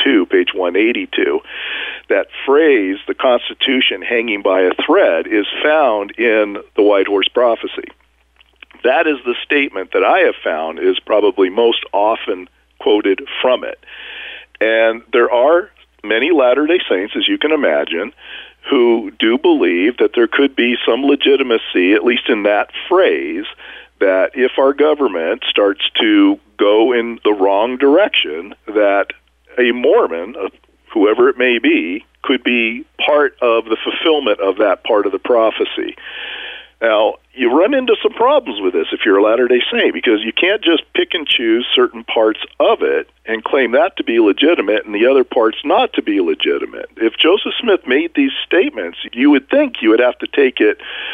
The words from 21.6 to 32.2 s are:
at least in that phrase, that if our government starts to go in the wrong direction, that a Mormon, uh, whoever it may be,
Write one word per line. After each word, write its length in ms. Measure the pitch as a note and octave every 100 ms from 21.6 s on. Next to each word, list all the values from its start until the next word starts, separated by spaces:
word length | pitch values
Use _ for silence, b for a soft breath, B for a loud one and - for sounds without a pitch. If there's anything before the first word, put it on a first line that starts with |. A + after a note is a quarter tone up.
| - F2+ F2+
at 100 | G#2
least 240 | A#2 A#2 -
in 160 | G#2+
that 260 | G#2 G#2 - - -
phrase, 580 | F#3 C#3+ D2 D2 E2+ G#2+ - B B B -
that 320 | G2 F#2 F2
if 180 | - B2+ -
our 140 | C3+
government 720 | C#3 D3+ D3 B2 F2 E2 A#2 -
starts 320 | - G2+ G2+ - -
to 380 | G#2+ G#2 G2+ G2+ _ -
go 360 | G2+ G#2+ B2
in 260 | A#2+ A#2 A2+
the 80 | G#2
wrong 440 | G#2 G2 G2 A#2+ B2+
direction, 760 | C#3 E3 G#3 - D2+ D#2+ G2 - -
that 400 | G#2+ G2+ G2+ F#2+ - _ _ _ -
a 140 | A#2+
Mormon, 640 | B2 C3+ A3+ G#2+ E2 G2+ D3+
uh, 120 | F#2+ _ _ _ _
whoever 360 | A2 G#2 A2 C3
it 80 | B2
may 220 | B2+ A#2
be, 460 | C#3+ D3 E2+ G2+ _ _